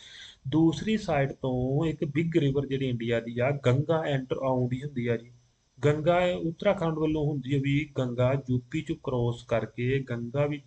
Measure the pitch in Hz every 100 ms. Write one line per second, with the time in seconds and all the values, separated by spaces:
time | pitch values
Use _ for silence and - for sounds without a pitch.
0 | - - - - 135 156 165 160 185 214
1 | - 143 135 - 135 127 127 139 160 147
2 | 147 143 165 165 143 139 135 135 131 120
3 | 113 117 117 117 127 143 127 131 151 160
4 | 160 139 127 - 135 131 123 127 147 127
5 | 117 117 - - _ _ _ - 143 151
6 | 156 175 180 180 165 165 202 190 165 156
7 | 156 156 151 143 123 139 139 143 151 -
8 | 123 120 127 139 135 123 - 160 156 156
9 | - 123 120 117 - 113 110 - 123 139
10 | 131 117 120 139 147 147